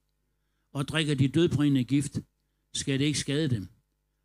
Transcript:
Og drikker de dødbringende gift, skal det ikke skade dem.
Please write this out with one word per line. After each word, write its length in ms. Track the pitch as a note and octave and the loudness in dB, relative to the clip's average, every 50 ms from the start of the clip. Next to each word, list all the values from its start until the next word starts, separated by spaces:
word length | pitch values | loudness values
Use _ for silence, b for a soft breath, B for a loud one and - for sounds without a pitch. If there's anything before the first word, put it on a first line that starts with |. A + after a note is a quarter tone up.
| _ _ _ _ _ _ _ _ _ _ _ _ _ _ | _ _ _ _ _ _ _ _ _ _ _ _ _ _
Og 160 | _ C#3 D3+ - | _ -6 -6 -2
drikker 260 | C3 D#3+ D#3+ D3 D3 | -2 -2 0 0 2
de 140 | C3 C#3+ C3+ | 2 2 2
dødbringende 560 | - E3 E3+ E3+ B2 C#3 D3 D3 C#3 B2+ B2 | 4 2 2 2 2 2 2 2 4 2 2
gift, 340 | - C#3 D3 C#3 C#3+ - A2+ - _ _ _ _ _ _ _ _ _ - | 2 0 0 0 -2 -8 -10 -10 _ _ _ _ _ _ _ _ _ -10
skal 260 | - - C#3 C3+ C3 | -8 -4 -4 -2 0
det 40 | C#3+ | 0
ikke 140 | D3+ C#3+ - | 0 -2 -2
skade 300 | - - C#3 D3 D#3+ D3 | -4 -2 -2 -2 0 0
dem. 200 | B2 G#2+ F#2 F2 - _ _ _ _ _ _ _ _ _ | -2 -4 -4 -12 -16 _ _ _ _ _ _ _ _ _